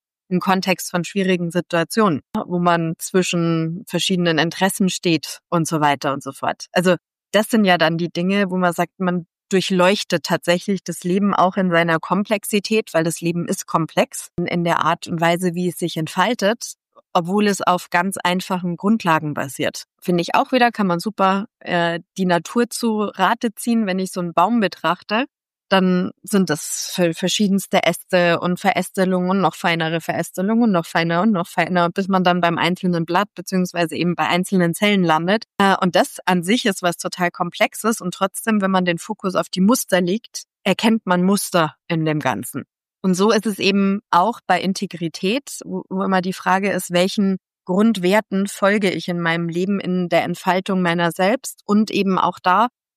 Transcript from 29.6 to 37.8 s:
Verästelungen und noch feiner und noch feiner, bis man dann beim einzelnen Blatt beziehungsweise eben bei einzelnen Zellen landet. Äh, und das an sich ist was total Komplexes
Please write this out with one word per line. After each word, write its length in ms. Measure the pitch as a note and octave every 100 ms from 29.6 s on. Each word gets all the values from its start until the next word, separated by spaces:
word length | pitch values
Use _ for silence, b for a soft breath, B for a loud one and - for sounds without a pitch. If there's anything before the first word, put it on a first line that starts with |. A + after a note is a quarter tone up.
| F3+ E3 D#3+ E3
Verästelungen 640 | - D#3+ E3+ - F#3+ A3+
und 80 | A#3
noch 140 | F3+ -
feiner 360 | E3+ E3 E3+
und 100 | A3
noch 140 | F#3+ E3+
feiner, 440 | - E3 F3+ E3+
bis 180 | G3 F#3
man 160 | F#3+
dann 160 | F3+ F3
beim 180 | E3+ E3+
einzelnen 460 | D#3 F3+ F#3 E3+
Blatt 240 | E3 F3 G#3
beziehungsweise 600 | - F3+ F#3 F3+ E3+ E3 -
eben 200 | F3 E3+
bei 100 | C3
einzelnen 480 | E3+ F3+ F#3+ E3+
Zellen 300 | E3 G#3 G3+
landet. 400 | E3+ D#3 E3+ A3 - -
Äh, 180 | G3 F#3
und 160 | F#3 F3+
das 220 | - - -
an 160 | F3+
sich 220 | E3+ B3 A3
ist 160 | -
was 140 | F3 E3+
total 340 | F3+ - F3
Komplexes 680 | - F3 - A3+ -